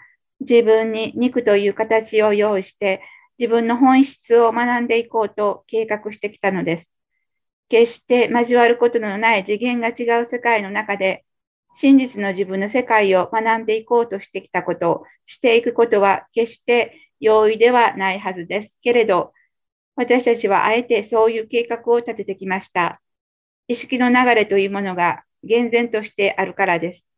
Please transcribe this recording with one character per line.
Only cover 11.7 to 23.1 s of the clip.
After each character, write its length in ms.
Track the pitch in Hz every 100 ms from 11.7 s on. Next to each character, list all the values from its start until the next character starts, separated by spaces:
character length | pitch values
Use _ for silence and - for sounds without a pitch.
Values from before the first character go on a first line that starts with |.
真 220 | - 269 269
実 240 | 247 202
の 120 | 196
自 120 | 185
分 160 | 185 196
の 80 | 208
世 140 | 226
界 320 | 226 220 196 185
を 140 | 175
学 300 | 220 226 226
ん 20 |
で 140 | 220 220
い 80 | 220
こ 140 | 240
う 80 | 233
と 120 | 196
し 80 | -
て 140 | 190
き 80 | -
た 120 | 180
こ 140 | 180 170
と、 280 | 170 - - _
し 140 | - -
て 180 | 247 233
い 60 |
く 100 | 240
こ 140 | 233 233
と 160 | 208
は 240 | 196 190 -
決 180 | 226 233
し 60 | -
て 520 | - 240 - - _ _
容 300 | 220 220 214
易 100 | 220
で 120 | 233
は 260 | 247 220 190
な 160 | 190
い 80 | 196
は 140 | 202
ず 120 | 180 170
で 180 | 190
す。 140 | 214 _
け 100 | 240
れ 140 | 240 220
ど、 260 | 175 - _ _ _ _ _ _ -
私 280 | 240 247
た 120 | 247 226
ち 120 | 202
は 180 | 190 202
あ 80 |
え 100 | 233
て 180 | 240 220
そ 260 | 214 226 220
う 20 |
い 100 | 226
う 80 | 220
計 160 | 240
画 240 | 233 226 233
を 120 | 240
立 160 | 240 214
て 80 | 202
て 100 | 190
き 100 | 190
ま 140 | 190
し 100 | -
た。 300 | 180 170 - _